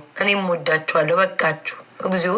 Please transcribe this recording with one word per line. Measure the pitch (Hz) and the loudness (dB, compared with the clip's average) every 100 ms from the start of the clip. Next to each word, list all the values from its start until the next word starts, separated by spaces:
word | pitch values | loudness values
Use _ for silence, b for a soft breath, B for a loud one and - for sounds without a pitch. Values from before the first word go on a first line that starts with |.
| - - | -10 -4
እኔም | 196 202 185 | 0 0 0
ወዳችኋለሁ። | 170 156 160 - 165 156 170 | -2 0 0 0 0 2 2
በቃችሁ። | 185 - 160 151 - - - - | 2 2 -2 -2 -8 -14 -18 -8
እግዚኦ | 185 185 180 | -2 0 0